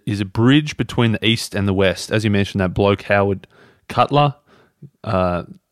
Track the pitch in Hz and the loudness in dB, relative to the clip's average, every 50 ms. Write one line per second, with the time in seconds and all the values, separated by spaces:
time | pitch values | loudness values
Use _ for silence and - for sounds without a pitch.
0 | - - 104 98 104 95 - 113 113 127 139 151 151 151 - - 120 - - - | -6 -6 -4 -4 -4 -4 0 2 4 4 4 4 2 -2 -6 -8 -8 -6 -2 0
1 | 120 113 107 - - 110 113 - - - - 101 98 101 95 95 98 92 87 - | 0 0 0 0 0 0 0 0 -4 -6 -4 -2 0 0 2 2 2 2 0 -2
2 | - - - 110 107 110 101 101 98 - - 101 92 92 82 - 101 101 101 - | -6 -4 -2 -2 0 0 0 0 0 -2 -2 -2 -2 -2 0 0 2 2 0 0
3 | - - 101 101 98 101 98 92 - - _ _ - _ _ _ _ - - 120 | 0 0 0 2 2 0 -2 -4 -8 -20 _ _ -20 _ _ _ _ -6 0 0
4 | 123 - 139 147 147 143 - _ _ _ _ _ _ _ _ _ - - _ _ | 0 2 2 2 2 2 0 _ _ _ _ _ _ _ _ _ -20 -20 _ _
5 | - 110 107 92 92 90 87 87 - - - _ _ _ | -8 -2 0 0 0 0 -2 -4 -8 -10 -18 _ _ _